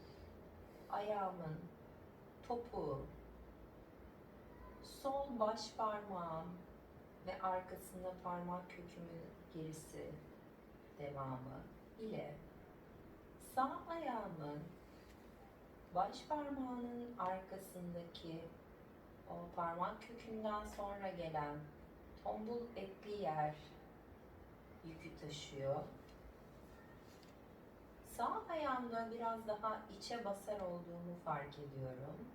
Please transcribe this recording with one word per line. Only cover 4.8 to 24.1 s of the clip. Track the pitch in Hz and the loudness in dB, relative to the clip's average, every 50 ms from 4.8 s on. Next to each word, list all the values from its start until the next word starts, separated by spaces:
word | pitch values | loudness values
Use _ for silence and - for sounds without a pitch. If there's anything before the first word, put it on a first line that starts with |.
sol | - - - - - 277 269 277 277 285 240 220 | -10 -10 -4 0 2 4 6 6 6 6 8 8
baş | 214 214 226 226 - - - | 10 10 8 6 2 0 4
parmağım | - 220 214 208 208 202 196 190 180 170 165 160 160 170 180 180 175 - - - - - - - - - - - - - | 6 6 6 6 4 2 0 2 2 2 2 2 0 0 -2 -4 -6 -8 -10 -12 -12 -12 -14 -14 -12 -12 -14 -12 -6 -2
ve | 185 190 190 | 0 2 4
arkasında | - 190 185 185 185 - 185 180 - - 190 185 180 185 180 - - | 6 6 6 6 4 0 -4 -6 -6 -6 -4 -2 -2 -2 -2 0 0
parmak | 180 175 175 175 175 180 180 185 - | 2 2 2 2 2 2 0 0 -2
kökümün | - 180 175 - - 175 170 165 165 165 160 - - - - - - | -6 -8 -8 -8 -6 -6 -6 -6 -6 -6 -6 -8 -10 -12 -12 -8 -4
gerisi | 165 156 156 151 - - - - 151 - - 151 151 - - - - - - - - - - - - - - - - | -4 -2 -2 -4 -4 -6 -6 -6 -4 -4 -4 -4 -6 -8 -10 -14 -14 -14 -16 -16 -16 -16 -14 -14 -14 -14 -12 -6 -4
devamı | 143 143 143 139 135 135 131 123 127 127 131 170 180 - - - - - - 220 | -4 -2 0 0 2 2 2 0 -2 -2 -4 -6 -6 -8 -10 -12 -14 -12 -8 -4
ile | 226 214 - 147 139 143 147 - - - - - - - - - - - - - - - - - - - - - - - - | -2 0 0 0 0 -2 -2 -6 -8 -10 -12 -12 -14 -14 -14 -14 -14 -14 -14 -12 -12 -12 -14 -14 -14 -14 -14 -12 -8 2 6
sağ | 262 262 277 339 - - 349 | 8 8 8 6 2 -2 0
ayağımın | 330 339 311 269 240 226 202 190 170 156 147 147 147 151 175 175 - - - - - - - - - - - - - - - - - - - - - - - - - | 0 2 2 2 2 2 2 0 -2 -2 0 0 0 -2 -2 -4 -8 -12 -14 -14 -14 -14 -14 -14 -14 -14 -14 -14 -14 -14 -14 -14 -14 -16 -16 -14 -14 -14 -6 2 6
baş | 180 190 208 - - - - | 6 6 6 4 0 2 2
parmağının | 302 294 285 277 277 269 262 254 247 240 240 240 240 240 240 240 240 | 4 4 4 2 2 2 2 2 2 0 0 0 0 -2 -2 -2 0
arkasındaki | - 185 185 185 190 190 - 190 185 185 - - 180 175 175 175 170 170 170 - - - 165 160 165 165 165 - - - - - - - - - - - - - - - - | 2 2 4 2 2 0 -4 -6 -6 -6 -6 -6 -4 -2 -2 -2 -2 -4 -6 -6 -6 -4 -2 -2 -2 -4 -6 -8 -10 -14 -14 -14 -14 -14 -14 -14 -14 -14 -14 -14 -12 -8 -6
o | 175 175 175 175 - | -4 -4 -4 -2 2
parmak | 180 170 165 170 175 180 214 220 - | 4 4 4 6 4 4 2 2 -2
kökünden | - 240 233 - 226 220 220 214 214 214 214 214 214 | -6 -8 -8 -8 -4 -4 0 2 4 4 4 4 2
sonra | 214 - - 202 202 202 202 196 190 | 0 0 0 0 0 0 0 0 0
gelen | 175 170 165 160 156 151 147 147 147 151 - - - - - - - - - - - - - | 0 0 0 2 2 2 2 2 0 -2 -4 -6 -10 -12 -14 -14 -14 -14 -12 -12 -8 -2 0
tombul | - 214 214 214 226 240 240 233 - - | 2 2 2 2 2 2 2 0 0 -2
etli | 190 196 190 190 - - 208 208 202 | -2 -4 -4 -4 -6 -4 -2 0 4
yer | 190 160 156 156 151 151 151 - - - - - - - - - - - | 4 4 6 6 6 6 4 0 -6 -10 -12 -12 -12 -14 -14 -14 -14 -14